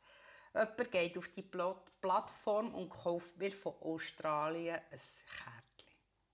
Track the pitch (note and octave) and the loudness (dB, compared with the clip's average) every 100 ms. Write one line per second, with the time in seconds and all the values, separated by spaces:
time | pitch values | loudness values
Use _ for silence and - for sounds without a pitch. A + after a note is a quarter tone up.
0 | - - - - - - A3 - B3 F#3 | -10 -20 -20 -20 -2 2 2 2 0 2
1 | E3+ F3 - - F#3+ F#3 F3+ F#3+ - - | 2 0 -6 -6 -6 0 0 0 -10 -2
2 | F#3+ G3 A3 - - G#3 A3+ - F3+ - | 4 4 2 -2 2 4 2 -2 -6 -2
3 | F3 F3 - - G3 G3 E3+ - D#3+ D#3+ | 0 0 -2 -4 -4 -2 -6 -4 -2 -2
4 | - - D#3 D3+ D3+ E3+ E3 E3 - C3 | -2 -2 2 2 2 0 0 -2 -4 -4
5 | - - - - - A#2+ - - - - | -2 -2 -6 -8 -10 -12 -16 -20 -20 -20
6 | _ _ _ | _ _ _